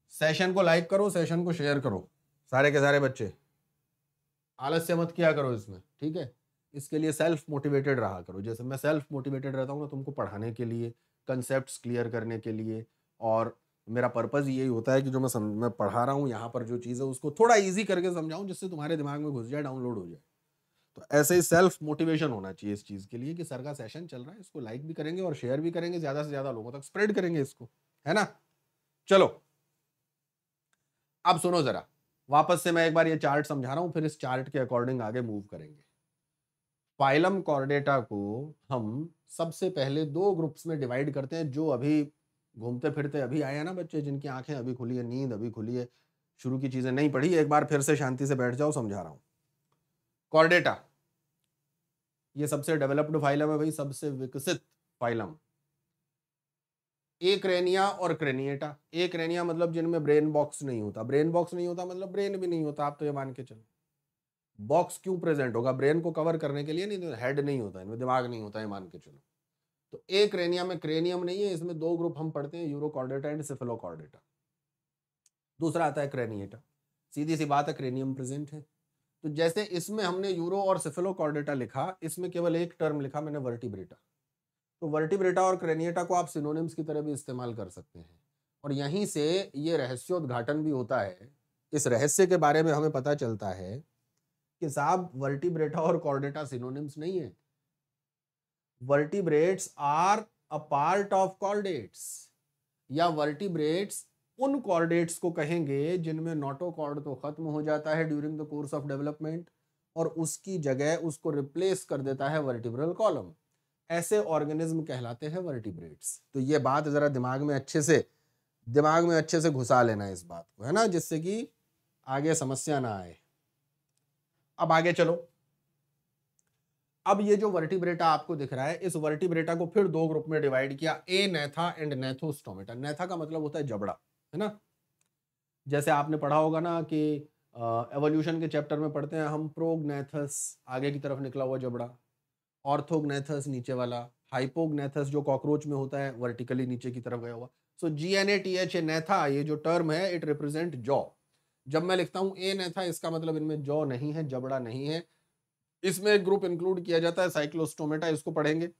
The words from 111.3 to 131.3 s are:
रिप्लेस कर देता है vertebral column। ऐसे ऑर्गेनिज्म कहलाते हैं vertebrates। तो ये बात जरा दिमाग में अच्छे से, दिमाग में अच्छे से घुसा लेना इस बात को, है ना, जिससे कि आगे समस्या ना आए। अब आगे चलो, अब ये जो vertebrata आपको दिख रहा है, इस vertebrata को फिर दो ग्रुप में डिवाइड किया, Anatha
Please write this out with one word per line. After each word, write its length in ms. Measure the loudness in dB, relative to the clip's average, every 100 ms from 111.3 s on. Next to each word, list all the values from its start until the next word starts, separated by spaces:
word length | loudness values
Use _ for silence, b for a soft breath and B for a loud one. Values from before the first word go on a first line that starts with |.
रिप्लेस 520 | -2 -2 0 0 0
कर 180 | -2 -4
देता 280 | -2 -2 0
है 100 | 0
vertebral 540 | 0 -2 -4 -2 -2 2
column। 360 | 2 2 -4 -16 _ _ _ _ -4
ऐसे 280 | -2 2 2
ऑर्गेनिज्म 640 | 2 0 0 -2 0 -2
कहलाते 440 | -2 -6 -6 -6 -6
हैं 120 | -6
vertebrates। 680 | -4 -6 -6 -10 -14 -12 -10 -10 _
तो 60 | -2
ये 200 | 2 4
बात 280 | 4 2 2
जरा 200 | 4 4
दिमाग 340 | 2 -2 0
में 120 | 0 0
अच्छे 260 | 0 0
से, 160 | 6 4 4 _ _ _ _ _ 2
दिमाग 380 | 6 8 6 6
में 100 | 4
अच्छे 260 | 4 2
से 80 | 4
घुसा 320 | 2 6 6
लेना 240 | 6 4 -2
इस 160 | -8 -12
बात 220 | -14 -14 -10
को, 60 |
है 80 | 0
ना, 140 | 4 4
जिससे 320 | 2 -2 -4
कि 280 | -2 -4 -6 _ _ _ _ _ -4
आगे 280 | -2 2 2
समस्या 440 | 0 -4 -2 0
ना 140 | 0 -4
आए। 220 | -8 -16 _ _ _ _ _ _ _ _ _ _ _ _ _ -2
अब 120 | 4
आगे 220 | 6 6
चलो, 200 | 4 4 2 -4 _ _ _ _ _ _ _ _ _ _ _ _ _ _ _ _ _ 2
अब 160 | 4
ये 140 | 6 4
जो 140 | 4
vertebrata 520 | 0 0 0 0 2
आपको 340 | 4 4 0 -6
दिख 180 | -4
रहा 120 | -4 -4
है, 120 | -4
इस 160 | -4 -2
vertebrata 640 | -2 0 0 0 0 -2
को 100 | 0
फिर 200 | 2 2
दो 200 | 2 0
ग्रुप 180 | 0 -2
में 140 | 0
डिवाइड 360 | 2 2 0 -2
किया, 220 | -2 -4 0
Anatha 640 | 0 2